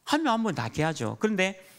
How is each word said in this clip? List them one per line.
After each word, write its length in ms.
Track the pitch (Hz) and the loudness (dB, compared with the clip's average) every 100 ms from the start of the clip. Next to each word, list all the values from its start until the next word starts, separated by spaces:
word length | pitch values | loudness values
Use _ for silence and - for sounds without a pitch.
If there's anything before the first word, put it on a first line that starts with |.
한 180 | - 302 | -2 0
명 120 | 311 | 2
한 80 | 226 | 2
분 120 | 220 | 0
다 140 | 139 113 | -2 -4
귀하죠. 480 | - 156 151 110 107 | 0 0 0 -4 0
그런데 440 | 214 202 190 196 - | 0 2 0 0 -16